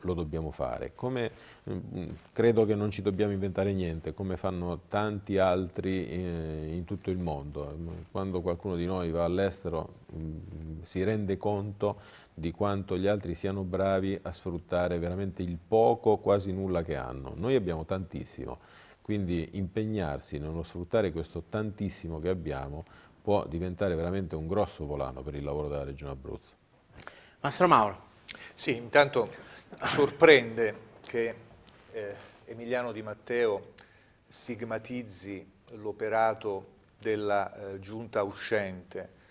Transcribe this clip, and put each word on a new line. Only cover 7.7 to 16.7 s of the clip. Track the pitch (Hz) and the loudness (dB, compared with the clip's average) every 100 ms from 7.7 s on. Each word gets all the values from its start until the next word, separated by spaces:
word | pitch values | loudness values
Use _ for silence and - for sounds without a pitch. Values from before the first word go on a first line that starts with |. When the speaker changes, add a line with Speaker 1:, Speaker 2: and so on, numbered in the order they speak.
| 78 85 82 78 | -8 -8 -10 -8
Speaker 1:
Quando | 95 95 90 | -4 -2 -2
qualcuno | 87 85 98 87 | 0 -2 -2 -2
di | 87 | 0
noi | 92 85 | 0 0
va | 80 85 | 0 2
all'estero, | 90 98 - 85 80 80 - - 80 | 2 0 -2 -4 -4 -6 -12 -14 -10
mm, | 80 80 87 78 80 80 | -8 -8 -10 -12 -10 -12
si | 85 92 | -6 -2
rende | 95 107 98 98 | 0 2 0 0
conto | 104 101 101 101 104 101 - - - | 0 -2 -4 -2 -2 -2 -10 -20 -18
di | - 82 | -6 -6
quanto | 82 104 98 95 92 | 0 0 0 -2 0
gli | 98 | 2
altri | 104 87 82 | 0 -2 -4
siano | 98 98 | -4 -2
bravi | 95 92 98 95 95 98 | -2 0 2 2 2 -2
a | 87 | -6
sfruttare | - 95 87 - 87 87 87 | -8 -6 -8 -2 0 2 0
veramente | 85 90 95 - | -2 -2 -4 -4
il | 87 85 | -4 -6
poco, | - 110 117 113 110 104 | 2 6 6 6 4 4
quasi | 101 101 95 | 6 4 4
nulla | 92 95 | -2 0